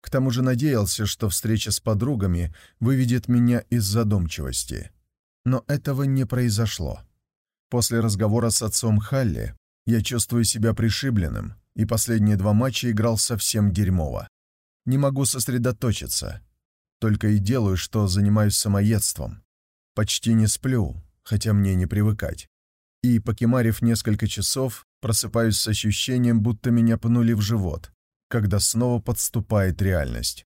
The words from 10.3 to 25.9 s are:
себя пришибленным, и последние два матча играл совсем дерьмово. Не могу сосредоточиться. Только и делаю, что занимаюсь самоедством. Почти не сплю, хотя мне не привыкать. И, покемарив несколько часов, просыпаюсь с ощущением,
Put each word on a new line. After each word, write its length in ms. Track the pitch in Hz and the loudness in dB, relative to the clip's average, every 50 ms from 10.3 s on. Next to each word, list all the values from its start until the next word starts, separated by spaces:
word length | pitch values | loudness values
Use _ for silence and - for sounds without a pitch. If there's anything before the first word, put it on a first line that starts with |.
| 120 120 113 | 0 0 0
себя 300 | - - 113 104 113 107 | 0 0 0 0 0 0
пришибленным, 800 | 107 110 113 107 - - 139 117 104 85 71 55 52 50 - - - _ _ _ | 0 0 0 0 0 -2 0 0 0 0 0 -4 -6 -8 -10 -12 -16 _ _ _
и 120 | - 110 | -4 -2
последние 500 | 107 117 107 - 120 117 110 104 104 104 | 0 0 -2 0 0 2 2 4 4 2
два 160 | 98 95 107 | 2 2 2
матча 380 | 104 107 127 131 113 - - 123 | 4 4 2 2 -2 -2 -2 -2
играл 260 | 110 104 113 117 113 | 0 0 0 0 0
совсем 560 | 107 - - 120 101 - - - 110 104 101 | 0 -2 -2 -4 -4 -4 -2 0 2 2 2
дерьмово. 560 | 87 98 104 92 92 90 78 71 60 50 - - _ _ _ _ _ _ _ _ _ _ _ | 2 2 2 2 2 0 0 -2 -6 -8 -10 -12 _ _ _ _ _ _ _ _ _ _ _
Не 140 | 123 131 139 | 0 0 2
могу 260 | 143 139 135 135 139 | 2 2 0 0 -2
сосредоточиться. 1160 | - - 131 - - 123 123 117 127 123 - - 117 104 - - 60 - - - - - - - _ _ _ _ _ _ _ _ _ _ _ | -2 -2 -2 -4 -2 -2 0 0 -2 -2 -2 -2 -2 -2 -2 -4 -6 -6 -6 -6 -8 -12 -12 -16 _ _ _ _ _ _ _ _ _ _ _
Только 280 | - 110 104 101 - 107 | 0 0 0 2 2 2
и 100 | 104 104 | 2 2
делаю, 400 | 98 101 131 131 107 98 95 87 | 2 0 0 2 2 0 0 -2
что 280 | - - - 110 101 | -4 -4 -2 0 0
занимаюсь 500 | 98 90 101 101 104 104 107 107 104 101 | 0 2 2 2 4 4 4 2 2 0
самоедством. 840 | - - 107 101 101 101 107 113 101 - - - - 69 53 - - _ _ _ _ _ _ _ _ _ _ _ | 0 0 0 0 2 2 2 2 0 -2 -4 -6 -6 -10 -10 -12 -14 _ _ _ _ _ _ _ _ _ _ _
Почти 400 | - 107 - - - - 117 113 | -4 -4 -2 -4 -4 0 2 2
не 140 | 113 110 107 | 4 2 2
сплю, 540 | - - - 135 131 120 95 71 - - - _ _ _ | 0 -2 -2 -2 0 0 -2 -2 -6 -10 -16 _ _ _
хотя 320 | _ - 110 104 - 110 104 | _ -4 -2 -2 0 2 2
мне 200 | 101 98 98 95 | 2 2 2 2
не 120 | 90 92 | 0 0
привыкать. 600 | - - 104 104 110 110 107 - - - - - _ _ _ _ _ _ _ _ _ _ _ | 0 0 2 2 2 0 -2 -4 -8 -8 -10 -16 _ _ _ _ _ _ _ _ _ _ _
И, 180 | - 127 120 113 | 2 2 2 2
покемарив 600 | 107 - 107 - 123 117 123 127 117 113 104 - | 2 -2 -2 0 2 2 2 4 2 2 0 2
несколько 480 | 120 117 117 110 - 113 104 104 113 104 | 2 2 2 2 0 -2 0 0 -2 -4
часов, 560 | - 107 98 - - 131 131 127 110 - - _ _ _ | -4 -4 -4 -2 -2 -2 -2 -4 -6 -10 -20 _ _ _
просыпаюсь 580 | - 110 110 - - 107 - 117 117 113 107 - | -4 -2 -2 -2 -2 -2 0 0 2 2 0 0
с 80 | - | 0
ощущением, 760 | 110 104 - - 104 | -2 -2 0 0 -2